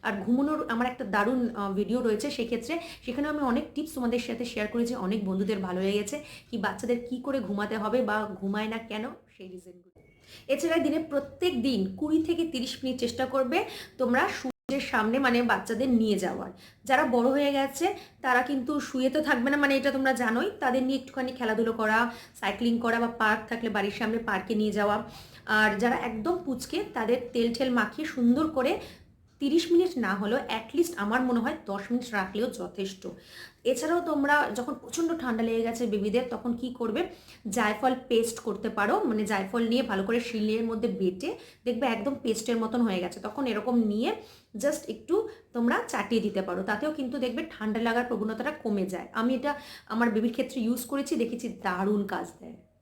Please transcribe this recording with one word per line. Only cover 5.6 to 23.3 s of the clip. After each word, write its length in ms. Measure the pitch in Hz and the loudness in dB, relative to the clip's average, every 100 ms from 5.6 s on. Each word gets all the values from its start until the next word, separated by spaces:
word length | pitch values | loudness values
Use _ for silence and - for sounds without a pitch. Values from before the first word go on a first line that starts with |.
| 185 180 | -2 -2
লেগেছে, 440 | 190 208 208 294 - - - | 0 0 -2 -6 -10 -20 -10
কি 80 | 233 | -4
বাচ্চাদের 480 | 196 190 233 240 - | -4 -4 -2 -2 -2
কী 60 | 254 | -6
করে 240 | 277 226 | -2 -2
ঘুমাতে 360 | 190 202 208 220 | -2 -4 -2 -2
হবে 260 | 208 247 | 0 0
বা 340 | 214 214 202 190 | 2 0 -2 -4
ঘুমায় 280 | 196 208 220 | -2 -2 -2
না 100 | 226 | -6
কেন, 260 | 226 214 247 - _ _ | -6 -6 -6 -10 _ _
সেই 120 | 190 | -16
রিজনগুলো। 420 | 185 185 180 _ _ - _ - - - | -16 -18 -20 _ _ -20 _ -20 -20 0
এছাড়া 320 | 269 339 330 | 0 4 4
দিনে 200 | 294 311 | 4 2
প্রত্যেক 640 | 320 285 - - 359 262 | 0 -2 -2 0 0 2
দিন 340 | 247 220 190 - | 2 2 0 -2
কুড়ি 260 | 302 320 | 2 2
থেকে 220 | 330 330 | 4 0
তিরিশ 340 | 330 254 240 - | 0 -2 -4 -4
মিনিট 160 | 262 254 | -4 -2
চেষ্টা 260 | 240 - 254 | -2 -2 0
করবে 380 | 262 247 330 - - - - | 0 2 0 -2 -8 -16 -2
তোমরা 300 | 247 247 359 | 2 4 2
সূর্যের 520 | - 262 - - 269 | -2 -8 -10 -4 -4
সামনে, 380 | - 240 214 254 | 0 2 2 4
মানে, 240 | 262 240 | 4 4
বাচ্চাদের 460 | 240 196 - 220 262 | 4 0 0 -2 4
নিয়ে 300 | 233 220 196 | 4 4 2
যাওয়ার। 320 | 180 - - - - - | 0 -4 -8 -12 -20 -16
যারা 200 | - 262 | 2 4
বড় 260 | 269 240 247 | 6 4 4
হয়ে 220 | 277 285 | 4 4
গেছে, 420 | 277 269 - 359 381 - - | 2 0 0 0 0 -12 -6
তারা 200 | 269 247 | 2 2
কিন্তু 380 | 254 277 247 294 | 2 -2 0 -2
শুয়ে 300 | - 262 262 | 0 2 2
তো 120 | 294 | 2
থাকবে 280 | 269 254 233 | 2 2 4
না, 60 | 294 | 4
মানে, 200 | 285 269 | 4 4
এটা 140 | 277 | 2
তোমরা 220 | 269 269 | 2 2
জানোই, 380 | 247 233 233 381 - | 2 2 2 0 0
তাদের 220 | 269 254 | 0 2
নিয়ে 160 | 254 269 | 2 -2
একটুখানি 340 | - - 254 | -4 -6 -6
খেলাধুলো 400 | 254 226 220 226 | -2 -2 2 0
করা, 400 | 226 214 220 233 - - | 0 2 2 2 -4 -18
সাইক্লিং 440 | - 196 196 240 233 | -6 -4 0 0 2
করা 220 | 233 233 | 2 2
বা 60 | 233 | 0
পার্ক 340 | - 220 | 2 2